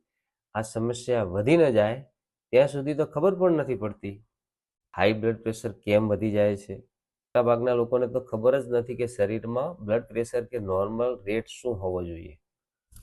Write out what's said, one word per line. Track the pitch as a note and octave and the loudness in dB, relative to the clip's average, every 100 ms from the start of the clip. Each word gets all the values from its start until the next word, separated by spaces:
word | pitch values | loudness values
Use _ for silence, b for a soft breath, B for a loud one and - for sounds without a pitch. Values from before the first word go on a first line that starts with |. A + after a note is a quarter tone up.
| _ _ _ _ _ G#2+ | _ _ _ _ _ -8
આ | |
સમસ્યા | A2+ A2+ A#2 A#2+ - B2 | -6 -4 -4 -4 -2 0
વધી | G2 F#2 A2 E3+ | 0 -2 2 4
ન | D#3 | 6
જાય | A2 G#2 B2 C#3 _ _ _ _ | 4 2 0 -10 _ _ _ _
ત્યાં | A#2+ C#3+ | 4 4
સુધી | C#3+ C#3 | 2 -4
તો | D3 D3 | -2 -2
ખબર | D3 F3+ F#3+ | 0 0 2
પણ | F3+ | 2
નથી | D#3+ C3+ A#2 | 2 0 -4
પડતી | G#2+ G#2 G2+ G2+ _ _ _ _ _ _ _ | -4 -6 -10 -12 _ _ _ _ _ _ _
હાઈ | - G2+ | 0 2
બ્લડ | A2 A2+ A2 | 2 0 -2
પ્રેશર | A2+ A2+ A#2 | -4 -6 -8
કેમ | G2 - G#2 G#2+ | -8 2 4 4
વધી | G2+ G#2+ | 0 0
જાય | G#2 G#2 G2+ | 2 2 0
છે. | - - | -6 -14
મોટાભાગના | - _ _ _ _ B2 A#2+ A#2 B2 | -16 _ _ _ _ 0 2 2 2
લોકોને | B2 A#2 B2 B2 | 0 2 0 0
તો | B2 | -2
ખબર | - A2 A#2+ C3+ | -4 0 2 2
જ | B2 | 2
નથી | A#2+ A#2+ A#2 | -2 -2 -4
કે | A#2 | -4
શરીરમાં | - G2+ A2 A2+ A#2+ D3+ F3 G#2 | -2 -2 -2 -4 -4 -6 -6 -2
બ્લડ | A2+ | -2
પ્રેશર | A#2+ A#2 A#2 - A#2 | -2 -4 -4 -6 -6
કે | A#2+ | -6
નોર્મલ | G2+ F#2+ G2+ A2+ A#2+ B2 | -2 0 0 0 -2 -2
રેટ | G2 A2 A2 | -4 -4 -4
શું | - B2+ G#2 | -8 -6 -4
હોવો | F#2 F2+ | -4 -4
જોઈએ. | F2 E2 F2 D#2 _ _ _ _ _ - | -6 -10 -14 -20 _ _ _ _ _ -20